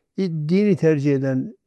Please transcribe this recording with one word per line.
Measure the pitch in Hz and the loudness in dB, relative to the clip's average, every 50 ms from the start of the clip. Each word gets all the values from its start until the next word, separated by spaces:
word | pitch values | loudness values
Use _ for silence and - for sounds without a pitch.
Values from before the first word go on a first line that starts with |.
| _ _ - | _ _ -6
i-, | - 196 180 160 156 147 151 | -4 -4 -4 -4 -4 -2 0
dini | 180 196 208 208 185 | 0 2 2 2 2
tercih | - 170 160 156 143 139 147 139 | 2 2 2 2 2 2 0 0
eden | 131 135 135 131 131 139 208 - _ _ | 0 0 -2 -2 -2 -4 -6 -12 _ _